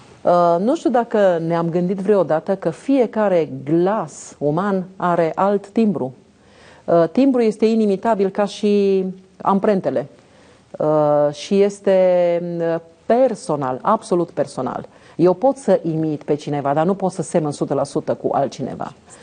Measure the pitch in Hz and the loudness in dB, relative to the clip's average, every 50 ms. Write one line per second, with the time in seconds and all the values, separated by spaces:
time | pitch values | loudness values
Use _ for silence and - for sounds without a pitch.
0 | - - - - - - 175 175 175 170 170 170 196 240 294 277 - 330 233 240 | -20 -20 -12 -4 0 2 4 4 4 4 2 2 2 0 -2 0 0 0 0 0
1 | 226 233 - 214 202 185 175 165 165 160 170 170 170 165 156 180 180 180 202 196 | 0 0 0 2 4 4 2 2 0 -2 -2 -2 -2 -2 -2 -2 -2 -2 -4 -2
2 | 190 214 208 196 165 139 156 160 - - 190 190 - 170 156 - - - 277 269 | 0 2 2 2 2 2 0 -2 -2 -2 -4 -2 -2 -6 -6 -4 -2 0 2 2
3 | 240 - - 220 208 196 185 170 156 135 131 135 131 143 165 170 175 190 214 220 | 2 0 0 0 0 2 2 0 0 -2 -6 -10 -4 0 0 2 2 2 0 -2
4 | 165 147 - - - - - - 143 147 151 175 196 208 196 190 180 185 - - | -4 -8 -12 -18 -20 -18 -10 -4 -2 -2 0 0 0 0 -2 -2 -4 -6 -8 -4
5 | 175 180 170 175 165 160 - - 190 202 208 202 202 - - 233 226 208 170 - | -2 0 2 2 0 0 0 0 0 0 0 0 -2 -2 0 2 2 2 2 -2
6 | 127 131 127 - - _ _ _ _ _ - - - - - - - - 170 170 | -4 -6 -8 -14 -20 _ _ _ _ _ -20 -20 -20 -20 -20 -10 -2 2 4 4
7 | 165 165 - 247 277 277 254 247 233 214 214 - 220 220 226 226 214 202 190 190 | 4 2 2 2 2 4 4 2 2 0 0 2 0 2 2 2 2 2 0 0
8 | - 233 220 196 196 190 196 208 202 202 - - 214 208 202 202 196 196 190 190 | 0 -2 0 0 0 -2 0 -2 -2 -2 -2 -2 0 2 2 2 2 2 2 0
9 | 185 190 185 - - _ _ - - - 196 190 196 220 202 180 - 139 131 135 | 0 -4 -6 -12 -18 _ _ -6 -2 0 0 2 2 2 0 0 0 -2 -4 -4
10 | 139 - - - - _ - - - - - _ _ _ - - - 151 156 151 | -6 -6 -12 -20 -20 _ -20 -20 -20 -20 -20 _ _ _ -6 -4 0 0 2 2
11 | 147 147 147 147 147 147 147 - - - 202 196 196 202 202 - - 202 190 185 | 2 2 2 2 2 0 -2 -4 -6 -2 2 2 2 2 0 -2 0 2 2 4
12 | 185 185 180 180 175 175 170 170 175 175 170 165 165 165 165 170 170 - - _ | 4 4 4 2 2 2 0 -2 -4 -4 -6 -4 -2 -2 -2 -4 -6 -10 -20 _
13 | _ - 226 247 269 240 208 - - - 151 143 139 127 131 123 - 185 220 214 | _ 0 2 2 2 2 0 -4 -4 -4 -4 -2 -2 -4 -4 -2 0 0 0 0
14 | - - - 175 170 170 - 156 147 - - - 131 120 104 - - - _ - | 0 -2 -2 -2 -2 -2 -4 -6 -6 -4 -4 -8 -6 -6 -6 -8 -12 -14 _ -20
15 | - - - - 165 185 180 180 233 277 269 269 - 214 185 - - 165 156 160 | -20 -10 -2 2 2 2 4 4 2 0 0 0 0 0 0 2 0 -2 -2 -2
16 | 160 156 147 - - - 151 147 - 151 147 143 135 139 143 156 160 190 202 190 | -2 -2 -4 -4 -4 -4 -4 -4 -4 -4 -4 -2 -2 0 0 0 0 0 0 -2
17 | 190 180 - - 151 - - 170 156 147 139 - 160 - 147 139 139 - - 156 | -2 -4 -4 -4 -6 -2 -2 -2 -2 -2 -4 -4 -4 -2 -2 -2 -2 -2 -4 -6
18 | - 139 120 - - - - 135 139 120 - - 127 95 87 - - - - - | -4 -4 -6 -4 -4 -2 -2 -2 -2 -4 -4 -8 -10 -10 -8 -10 -12 -12 -14 -18
19 | _ - - - | _ -20 -20 -20